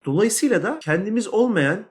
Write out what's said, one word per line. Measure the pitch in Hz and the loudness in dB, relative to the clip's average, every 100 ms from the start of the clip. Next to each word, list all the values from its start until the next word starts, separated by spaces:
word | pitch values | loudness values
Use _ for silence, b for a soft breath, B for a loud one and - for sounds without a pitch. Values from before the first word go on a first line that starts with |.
Dolayısıyla | 135 151 226 - 294 180 | -2 2 2 2 0 0
da | 185 320 | 0 -6
kendimiz | 156 160 202 233 233 | -2 -2 0 -4 0
olmayan | 214 247 190 139 185 214 | 0 2 2 0 -2 -8